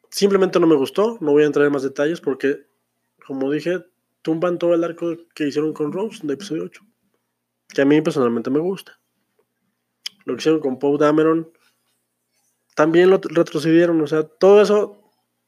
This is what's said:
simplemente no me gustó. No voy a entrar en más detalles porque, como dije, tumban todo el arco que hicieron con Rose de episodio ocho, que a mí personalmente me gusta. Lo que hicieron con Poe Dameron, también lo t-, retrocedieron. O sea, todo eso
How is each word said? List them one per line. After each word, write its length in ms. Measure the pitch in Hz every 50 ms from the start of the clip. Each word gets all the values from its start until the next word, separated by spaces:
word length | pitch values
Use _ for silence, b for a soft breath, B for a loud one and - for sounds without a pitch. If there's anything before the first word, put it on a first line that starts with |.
| _ _
simplemente 500 | - - 196 202 196 190 190 180 180 185
no 60 | 170
me 80 | 165 160
gustó. 420 | 139 135 131 - - 202 233 233 226 165
No 80 | 147 143
voy 120 | 147 151
a 20 |
entrar 180 | 151 139 143 147
en 80 | 147 143
más 100 | 139 131
detalles 380 | 135 135 - 143 151 175 170
porque, 460 | - 147 131 131 - 135 147 - - _ _ _ _ _ _ _ _ _ _ _ _
como 240 | - 139 135 135 139
dije, 320 | 147 151 147 165 180 180 170 _ _ _ _ _ _ _
tumban 380 | - - 160 165 170 180 175 175
todo 160 | 175 170 175
el 100 | 170 170
arco 320 | 170 165 170 175 170 165 165 - _ _
que 140 | - 151 143
hicieron 240 | 131 147 151 156 151
con 180 | - - -
Rose 300 | - 185 202 226 - - -
de 120 | 147 135
episodio 300 | 135 - - 151 165 180
ocho, 180 | 180 - - _ _ _ _ _ _ _ _ _ _ _ _ _ _ _ _ _ _
que 120 | - -
a 60 | 139
mí 160 | 139 147 156 156
personalmente 480 | 170 151 151 127 120 117 117 113 127
me 80 | 131 147
gusta. 420 | 165 185 196 180 - - - _ _ _ _ _ _ _ _ _ _ _ _ _ _ _ _ _ _ _ _ _ _ - - _ _
Lo 80 | - 127
que 60 | 117
hicieron 200 | - 156 160 156
con 180 | 143 139 127 127
Poe 200 | - 143 143 143
Dameron, 520 | 151 147 151 156 156 160 160 165 160 - _ _ _ _ _ _ _ _ _ _ _ _ _ _ _ _ _ _ _ _ _ _ _ _ _
también 340 | - 151 160 160 170 180 185
lo 100 | 190 190
t-, 120 | 190 - 156
retrocedieron. 680 | 165 165 160 - 160 143 165 160 165 175 170 170 160 151
O 40 |
sea, 180 | 143 156 156 156
todo 360 | 156 _ _ - 190 202 208
eso 400 | 208 202 208 214 202 - - - _ _ _ _ _ _ _ _ _